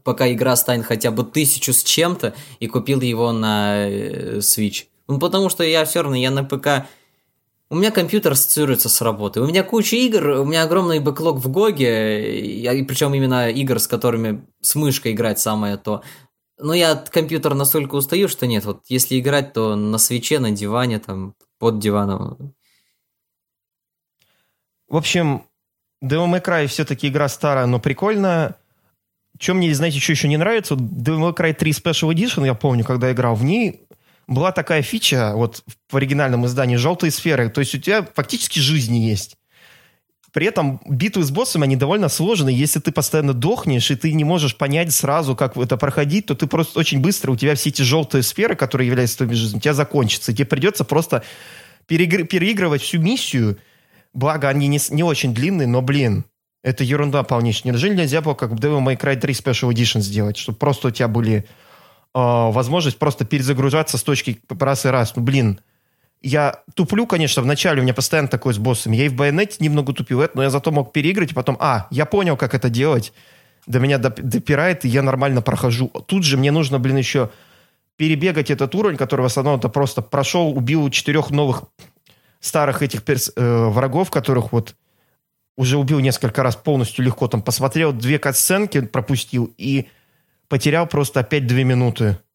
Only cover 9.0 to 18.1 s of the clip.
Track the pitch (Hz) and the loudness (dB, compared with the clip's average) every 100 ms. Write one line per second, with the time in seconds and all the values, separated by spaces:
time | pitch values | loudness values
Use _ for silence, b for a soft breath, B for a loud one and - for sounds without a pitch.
9 | 117 104 104 107 139 180 185 226 208 233 | 0 -2 -4 -2 0 0 0 0 2 2
10 | 254 214 165 139 139 160 160 180 175 156 | 2 2 2 2 2 2 2 2 2 0
11 | 147 139 165 139 127 175 214 156 123 113 | 0 0 -2 -2 -2 0 0 2 2 2
12 | 110 104 110 107 107 101 120 135 135 131 | 0 -2 -4 -6 -6 -6 -2 -2 -2 -2
13 | 147 139 131 127 120 123 135 110 - 113 | 0 2 2 2 0 0 0 0 0 -2
14 | 123 117 110 104 - _ - 147 147 131 | 0 0 -2 -4 -10 _ -4 0 0 -2
15 | 117 107 113 104 113 107 104 101 - 104 | -4 -2 -2 -2 -2 -2 -4 -6 -6 -8
16 | B B B _ _ _ 147 175 165 143 | B B B _ _ _ -2 2 2 2
17 | - 170 156 160 151 139 139 156 139 143 | 0 -2 0 -2 0 0 0 0 -2 -4
18 | 139 | -2